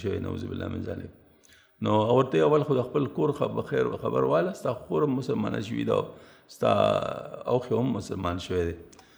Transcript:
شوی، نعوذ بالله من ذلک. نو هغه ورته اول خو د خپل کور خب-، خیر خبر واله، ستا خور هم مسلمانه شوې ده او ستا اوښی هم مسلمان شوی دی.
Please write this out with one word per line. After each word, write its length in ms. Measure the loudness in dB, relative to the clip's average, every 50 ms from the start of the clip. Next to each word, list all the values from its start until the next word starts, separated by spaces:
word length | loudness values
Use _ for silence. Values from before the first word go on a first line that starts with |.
شوی، 180 | -4 -2 -2 -2 -2
نعوذ 200 | -4 -4 -6 -6 -6
بالله 160 | -6 -6 -4 -4 -4
من 100 | -6 -6 -6
ذلک. 220 | -8 -8 -10 -12 -14 -20 _ _ _ _ _ _ -20 -20 _ _ _ _
نو 140 | 0 2 4 4
هغه 160 | 4 6 4 4
ورته 260 | 4 4 4 4 6
اول 160 | 6 6 4 4
خو 100 | 2 2
د 80 | 2 0 0
خپل 200 | 0 0 0 0 0
کور 180 | 0 0 0 0 0
خب-، 260 | -2 -2 -2 -4 -4 -2
خیر 200 | 0 0 0 0 -2 -4 -4
خبر 240 | 0 2 2 2 4 4
واله، 200 | 2 2 0 -2 -4
ستا 140 | -4 -4 -4
خور 320 | -4 -4 -2 0 0 2
هم 100 | 2 0 0
مسلمانه 400 | -2 -2 -2 -2 -2 -2 -2 -4
شوې 220 | -4 -4 -4 -2 0
ده 60 | 2 2
او 100 | 0 0 -2 -8 -18 -20 -20 -20 -20 _ -20 -6
ستا 160 | 0 2 4 4 4 4 4 2 2 0 -4 -6 -8 -10 -12 -14 -8 -2 0 0
اوښی 200 | 0 0 0 0 0
هم 160 | 0 0 -2
مسلمان 480 | -4 -6 -6 -6 -4 -2 -2 -4 -4 -4
شوی 180 | -2 -2 0 0
دی. 80 | -2 -4 -8 -12 -20 -20 -20 -20 _ _